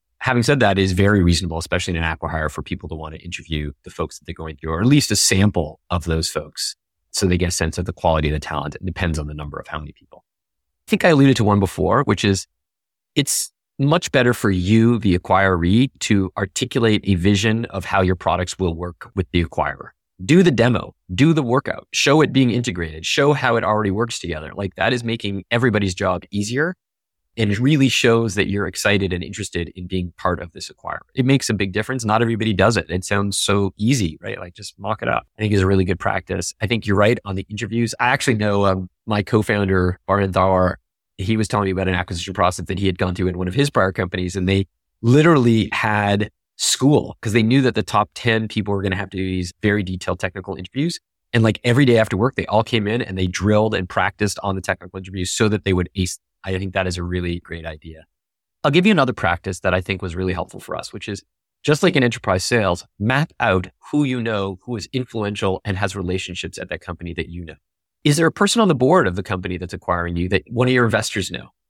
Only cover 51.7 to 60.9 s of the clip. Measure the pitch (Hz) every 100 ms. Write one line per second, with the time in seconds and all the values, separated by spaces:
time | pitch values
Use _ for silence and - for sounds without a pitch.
51.7 | 120 135 117 110 95 123 - - 104 110
52.7 | 117 101 117 - 92 92 - 101 104 107
53.7 | 101 90 - 95 - 104 - 101 95 98
54.7 | 90 92 95 92 95 90 - 110 101 -
55.7 | 90 87 - 90 - _ _ 98 92 98
56.7 | 95 92 87 87 90 87 87 - 82 80
57.7 | 78 80 78 - _ _ _ _ _ 151
58.7 | 156 190 180 127 113 92 85 98 92 95
59.7 | 90 92 95 92 87 92 85 82 98 -
60.7 | - -